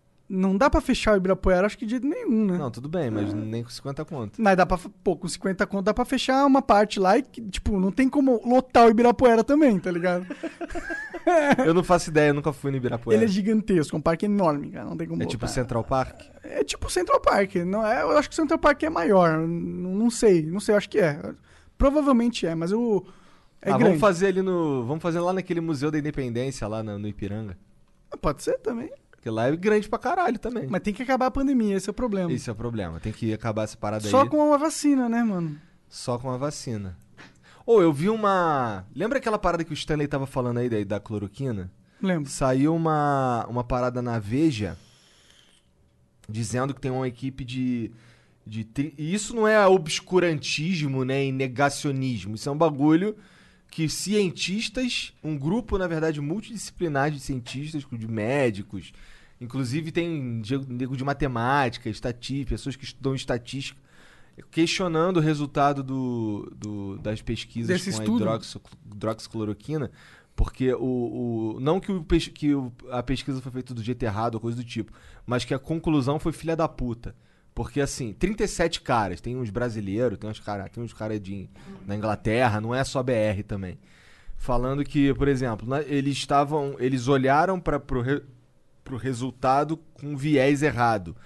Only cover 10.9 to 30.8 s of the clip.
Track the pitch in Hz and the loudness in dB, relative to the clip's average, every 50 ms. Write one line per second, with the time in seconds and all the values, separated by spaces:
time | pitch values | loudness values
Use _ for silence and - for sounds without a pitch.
10.9 | 339 831 880 880 - 330 - 349 359 320 294 285 269 - 262 160 165 185 170 - | -10 -10 -10 -12 -10 -2 0 4 4 4 6 4 4 4 4 4 4 4 4 4
11.9 | 180 170 - 175 156 156 151 147 143 147 143 160 139 - - 139 135 131 123 120 | 4 2 2 2 4 4 6 6 4 2 0 -2 -4 -2 -4 -4 -2 0 -2 -2
12.9 | 120 117 - 233 220 214 226 220 185 208 185 220 220 214 214 - 190 165 143 - | -2 -2 0 2 4 4 4 4 2 2 2 2 2 2 2 2 2 2 2 2
13.9 | - 160 143 165 165 160 208 208 202 202 185 160 147 143 151 147 - - - - | -2 -2 0 0 0 2 0 0 2 4 4 2 2 0 -4 -8 -10 -10 -10 -8
14.9 | - 156 165 165 165 165 170 - - 113 127 120 - 135 123 117 120 117 110 - | -8 -8 -6 -6 -4 -4 -4 -4 -4 -4 -4 -4 -2 -2 -2 -2 -2 -4 -2 0
15.9 | 135 131 131 - - - - - - - - - - - - 277 - - - - | 0 0 0 -2 -6 -18 -20 -20 -20 -20 -16 -8 -4 -4 -2 -2 -4 -6 -6 -2
16.9 | - 359 359 - 571 - - - - 202 196 196 196 180 175 180 196 220 220 214 | -2 -2 0 2 2 4 4 4 4 4 2 2 0 -2 -2 0 -2 0 0 0
17.9 | 240 294 311 294 302 294 277 - - - 320 269 330 320 - 294 285 294 320 311 | 0 0 2 4 4 4 2 2 0 -2 0 2 2 4 4 4 4 4 0 -2
18.9 | 320 339 339 269 196 185 175 165 156 160 160 165 170 170 180 175 175 180 175 185 | -2 0 2 6 6 6 6 6 4 2 0 0 -2 -4 -4 -6 -6 -6 -4 -4
19.9 | 185 202 233 240 - - 247 214 185 165 151 160 175 208 - - 208 202 - - | 0 2 2 2 2 4 6 6 6 6 4 0 -4 -4 0 2 2 2 2 2
20.9 | - - 185 156 143 160 - - - - _ - - - - - _ - 262 277 | 0 2 2 2 0 -2 -8 -12 -12 -14 _ -20 -20 -20 -20 -16 _ 2 2 4
21.9 | 277 302 277 285 262 226 233 240 233 - - 160 165 160 165 175 202 233 240 233 | 4 4 4 4 4 4 4 2 0 -2 -2 -2 -2 -2 -2 -2 0 0 0 2
22.9 | 208 180 185 - - - - - - - _ _ _ - - 196 202 202 233 208 | 0 0 -2 -4 -20 -20 -20 -20 -20 -20 _ _ _ -8 -2 0 2 6 6 6
23.9 | 175 151 220 202 180 165 196 196 180 190 190 185 180 175 165 151 139 127 117 117 | 6 6 4 4 4 4 2 2 2 2 0 0 0 0 0 0 0 -2 -2 -2
24.9 | 147 160 - 175 165 175 175 180 190 190 180 - 175 170 165 165 160 127 143 156 | -4 -2 -2 -2 -2 0 0 0 -2 -2 -2 -4 -4 -4 -2 -2 -4 -2 -2 -2
25.9 | 151 151 143 151 143 147 131 123 113 117 127 135 131 - 113 104 107 113 110 107 | -2 -2 -4 -4 -6 -4 -6 -4 -4 -4 -4 -4 -4 -6 -6 -6 -6 -6 -6 -6
26.9 | 101 101 104 104 101 - 104 98 101 110 110 104 87 - _ _ _ _ _ _ | -8 -8 -8 -8 -8 -8 -8 -8 -6 -8 -8 -10 -12 -16 _ _ _ _ _ _
27.9 | _ _ _ - - - - 160 143 - - 466 494 523 - 440 240 233 269 392 | _ _ _ -18 -14 -4 -4 -4 -4 -2 -4 -4 -4 -2 -2 -6 -6 -6 -8 -12
28.9 | 554 - _ _ - _ - 113 110 113 117 135 156 170 180 214 214 214 208 - | -14 -18 _ _ -20 _ -8 -6 -2 0 0 0 0 2 2 2 2 2 0 -2
29.9 | - 220 - 254 349 381 349 330 254 - - 220 247 214 175 131 196 180 | -6 -4 -2 -2 0 0 0 0 -2 -2 -6 -8 -8 -6 -6 -4 -4 -4